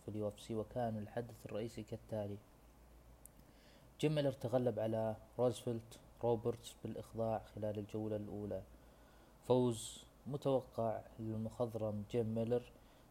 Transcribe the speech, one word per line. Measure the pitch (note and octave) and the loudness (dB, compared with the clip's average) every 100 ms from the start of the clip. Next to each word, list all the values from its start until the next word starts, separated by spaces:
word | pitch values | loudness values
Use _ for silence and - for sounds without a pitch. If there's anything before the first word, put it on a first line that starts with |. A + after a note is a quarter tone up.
| - | -6
في | |
ال | G#2+ | -2
يو | G#2 | -2
اف | G#2 | -4
سي، | - A2+ | -4 -2
وكان | G#2+ B2+ A#2 A2 | -2 0 0 0
الحدث | G2+ A#2+ A#2+ A2 - | -4 -6 -6 -10 -6
الرئيسي | G#2+ A#2 - | -4 -4 -6
كالتالي: | A2 A2 - A2 G2+ G2+ - - - - - - - - - - - - - - - - | -6 -8 -4 -2 -2 -4 -12 -20 -20 -20 -20 -20 -20 -20 -20 -20 -20 -20 -20 -20 -20 0
جيم | D3+ D3+ | 2 4
ميلر | C#3 | 2
تغلب | B2 A#2+ B2+ B2 A2 | 0 0 2 4 2
على | A2+ A2 A2 G#2+ - - | 2 2 0 -2 -6 2
روزفلت | B2 A#2+ - A2+ A#2 - - - | 2 4 -2 -4 -6 -16 -20 -2
روبرتس | A#2 A#2 A#2+ A2+ - - | 2 2 2 -4 -8 -10
بالإخضاع | A2 A2+ - A2 A2+ G#2+ - G#2+ | -8 -8 -6 -2 0 0 -4 -4
خلال | G#2+ G#2 | -2 -2
الجولة | G2+ G#2+ G#2+ G#2 | -4 -4 -2 -2
الأولى. | G#2 G#2 G#2 F#2+ - - - - - - - - - | -2 -4 -4 -4 -8 -16 -20 -20 -20 -20 -20 -4 6
فوز | B2+ B2 A2 - - - - - | 6 6 2 -4 -12 -16 -12 -6
متوقع | C#3+ C#3+ C3 - - A2+ G#2 - - | -2 2 2 2 0 2 0 -6 -6
للمخضرم | A2 A2 A2 - A#2+ A2 G#2+ G#2 G2+ | -4 -2 -2 -2 -2 0 -2 -2 0
جيم | B2 A2 A2+ | 0 2 2
ميلر، | A2+ A#2+ - - - - - | 2 2 0 -12 -20 -20 -20